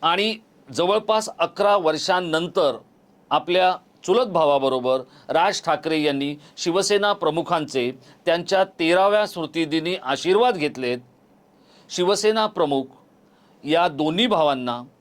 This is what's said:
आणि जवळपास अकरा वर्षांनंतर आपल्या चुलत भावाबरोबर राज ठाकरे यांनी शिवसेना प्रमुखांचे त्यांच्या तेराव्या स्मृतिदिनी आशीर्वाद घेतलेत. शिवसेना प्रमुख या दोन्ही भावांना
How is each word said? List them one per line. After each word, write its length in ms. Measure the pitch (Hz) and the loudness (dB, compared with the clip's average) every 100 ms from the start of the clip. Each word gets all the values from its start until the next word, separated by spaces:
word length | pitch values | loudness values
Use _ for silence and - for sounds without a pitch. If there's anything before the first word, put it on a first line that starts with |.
आणि 340 | 180 175 214 220 _ _ _ | 0 0 -2 -4 _ _ _
जवळपास 560 | 139 175 208 214 214 214 - | -2 2 0 2 -2 -2 -4
अकरा 360 | 165 - 202 202 | -4 0 2 4
वर्षांनंतर 1000 | 160 156 - 185 180 160 170 196 151 113 - _ _ _ _ | 2 0 0 -2 0 -2 -2 0 0 -2 -10 _ _ _ _
आपल्या 440 | 147 156 175 185 175 _ _ | -2 0 2 2 0 _ _
चुलत 220 | - 202 247 | 0 0 2
भावाबरोबर 760 | 170 156 143 135 127 123 131 127 - - | 2 2 2 2 0 0 -2 -4 -20 -4
राज 320 | 156 180 190 - | 0 0 0 -2
ठाकरे 360 | 156 156 160 | -2 -2 0
यांनी 340 | 151 139 143 147 - - | 0 -2 -4 -8 -16 -8
शिवसेना 560 | - 170 190 202 208 | -2 0 2 2 0
प्रमुखांचे 800 | 202 160 156 160 170 147 135 123 127 - - - | 0 0 -2 -2 -4 -2 -2 -4 -6 -18 -10 -2
त्यांच्या 380 | 170 175 190 190 _ | -2 0 0 0 _
तेराव्या 460 | 165 175 196 208 208 | 0 4 4 2 0
स्मृतिदिनी 720 | - 156 160 160 160 160 180 | -4 -8 -4 -2 -2 -4 -6
आशीर्वाद 540 | 131 139 151 190 247 202 | -4 -4 0 2 2 2
घेतलेत. 400 | 147 120 127 123 123 _ _ _ _ _ _ _ _ | -4 -4 -4 -4 -8 _ _ _ _ _ _ _ _
शिवसेना 560 | - 180 202 214 220 214 | -4 0 2 2 0 -2
प्रमुख 360 | 202 156 139 135 - _ _ _ _ _ _ | 0 0 0 -4 -12 _ _ _ _ _ _
या 240 | 139 160 175 | -2 0 0
दोन्ही 400 | 139 156 170 240 | 0 -2 0 0
भावांना 540 | 196 151 135 123 120 123 _ | 2 2 0 -4 -8 -10 _